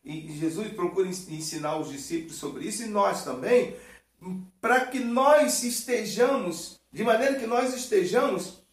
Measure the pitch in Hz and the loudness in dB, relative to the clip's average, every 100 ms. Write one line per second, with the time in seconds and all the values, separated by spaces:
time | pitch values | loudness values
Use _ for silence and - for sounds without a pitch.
0 | 147 156 156 151 160 196 214 - 175 190 | -12 -12 -12 -4 -4 -4 -6 -4 -2 0
1 | 185 180 - 156 156 156 147 156 135 139 | 0 -2 -8 -8 -6 -6 -4 -4 -4 -8
2 | - 165 160 - 143 - 190 208 226 202 | -6 -6 -6 -10 -10 -8 -8 -6 -2 2
3 | 196 - 143 127 175 247 185 - - - | 2 0 -6 -6 4 4 4 -6 -18 -20
4 | _ _ 180 185 - _ 226 254 254 262 | _ _ -10 -10 -10 _ 2 2 2 -4
5 | 233 240 277 302 269 - 240 - - 240 | -2 4 6 6 6 0 -2 -4 -2 -2
6 | 202 202 254 269 175 160 - - _ - | -2 2 2 2 -2 -6 -10 -16 _ -2
7 | 226 226 277 262 226 240 254 254 - 202 | 2 4 4 0 0 0 0 -4 2 2
8 | 175 247 277 196 - - _ | 4 2 2 0 -6 -14 _